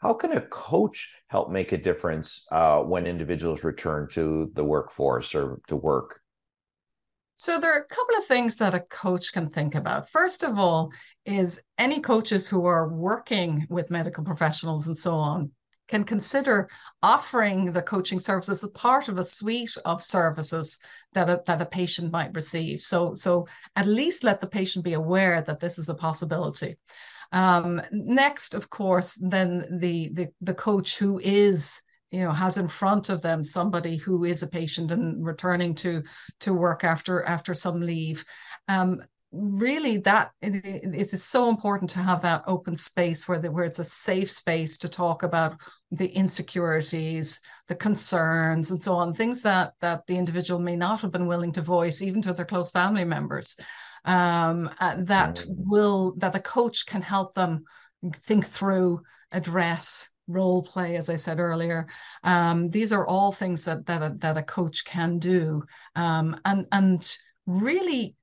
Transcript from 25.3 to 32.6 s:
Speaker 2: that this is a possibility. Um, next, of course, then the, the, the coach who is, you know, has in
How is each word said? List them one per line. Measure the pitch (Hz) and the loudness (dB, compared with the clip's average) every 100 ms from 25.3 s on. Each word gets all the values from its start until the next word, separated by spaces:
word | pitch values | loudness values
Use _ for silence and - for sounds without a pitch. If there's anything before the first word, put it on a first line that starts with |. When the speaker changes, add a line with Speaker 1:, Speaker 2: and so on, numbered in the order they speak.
| 170 | 2
Speaker 2:
that | 160 151 | 0 -4
this | 175 175 | -6 -6
is | 156 | -6
a | 156 | -4
possibility. | 165 156 156 156 156 151 165 - _ - - - - | -2 -4 -4 -2 -4 -6 -10 -12 _ -20 -20 -20 -4
Um, | 185 185 175 175 170 - | 2 6 6 4 -2 -4
next, | 208 214 247 277 285 - 220 | -6 2 4 4 2 -4 -4
of | - | -8
course, | - 190 185 185 - | -4 2 2 2 -2
then | 185 190 185 180 - 180 | 0 2 2 0 -4 -2
the, | 175 170 160 | 0 0 -2
the, | 156 175 _ | -4 -6 _
the | 180 | -6
coach | 185 - 202 190 - | -4 0 0 0 0
who | 202 190 | 0 0
is, | 190 202 208 185 147 - _ _ _ | 2 6 6 4 -2 -8 _ _ _
you | 185 | -2
know, | 180 | 0
has | 151 185 | 2 0
in | 185 | 0